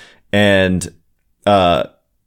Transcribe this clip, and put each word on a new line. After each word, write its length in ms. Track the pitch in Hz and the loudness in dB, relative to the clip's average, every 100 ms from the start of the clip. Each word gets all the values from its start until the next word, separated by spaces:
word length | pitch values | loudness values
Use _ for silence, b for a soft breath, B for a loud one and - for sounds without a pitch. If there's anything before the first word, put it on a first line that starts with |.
| B B B | B B B
and, 600 | 101 101 98 92 90 - - _ _ _ _ 101 | -2 0 2 0 -2 -8 -16 _ _ _ _ 0
uh, 400 | 101 90 76 - _ _ _ | 2 2 0 -4 _ _ _